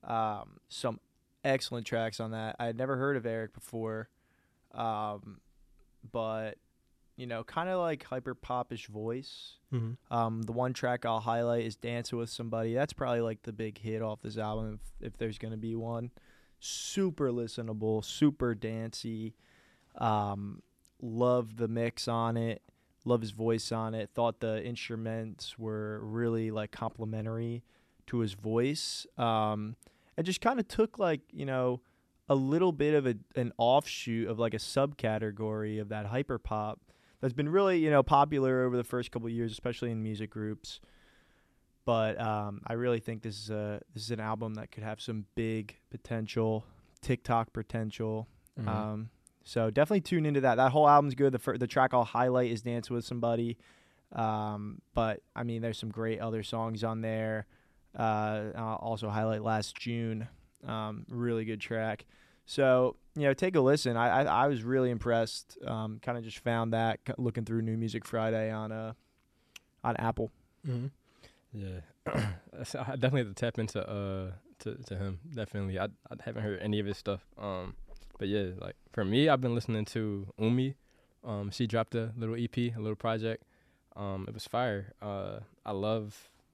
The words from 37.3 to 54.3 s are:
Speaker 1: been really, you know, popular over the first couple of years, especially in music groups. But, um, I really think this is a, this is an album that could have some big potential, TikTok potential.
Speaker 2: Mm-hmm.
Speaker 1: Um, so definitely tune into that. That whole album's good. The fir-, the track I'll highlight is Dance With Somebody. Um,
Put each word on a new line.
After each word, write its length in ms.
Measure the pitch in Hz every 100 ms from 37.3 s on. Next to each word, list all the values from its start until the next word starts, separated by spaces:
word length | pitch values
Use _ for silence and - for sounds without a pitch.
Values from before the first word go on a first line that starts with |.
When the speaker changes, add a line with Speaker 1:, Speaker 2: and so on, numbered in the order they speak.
Speaker 1:
been 140 | 123 147
really, 300 | 180 196 180
you 120 | 156
know, 120 | 147
popular 600 | 131 147 143 147 131 127
over 120 | 127 123
the 80 |
first 260 | 117 127 120
couple 160 | 120 117
of 60 |
years, 180 | 117 117
especially 380 | 107 127 117 120
in 120 | 113
music 280 | 110 107 107
groups. 500 | 113 107 107 - - - - _ _ _ _ _ _ _ _
But, 360 | - 113 110 107
um, 400 | 113 107 104 101 -
I 80 |
really 260 | 117 123 117
think 220 | 110 113
this 160 | 113 104
is 120 | 107
a, 300 | 107 104 104 -
this 80 | 113
is 80 | 107
an 100 | 113
album 340 | 110 110 113
that 160 | 107 110
could 120 | -
have 180 | 107 107
some 240 | - 110 101
big 420 | - 113 110 104 - _
potential, 760 | 110 - 113 110 - 110 107 - - _ _
TikTok 520 | - 123 - 117 113
potential. 760 | - 107 120 110 - 110 110 113 _ - -
Speaker 2:
Mm-hmm. 80 | 110
Speaker 1:
Um, 420 | 110 107 107 113 _ _ _
so 280 | - - 110
definitely 320 | 107 151 208
tune 240 | 156 180 156
into 160 | 143
that. 140 | 131 117
That 140 | 131
whole 140 | 143 151
album's 280 | 147 143
good. 180 | 127 139
The 60 | 127
fir-, 180 | - 113
the 100 | 123
track 280 | - 131
I'll 100 | 127
highlight 460 | 117 120 127 127 123
is 100 | 113
Dance 300 | 117 120 117
With 160 | 120 113
Somebody. 500 | 120 117 117 117 120 - - _ _ _
Um, 720 | - 113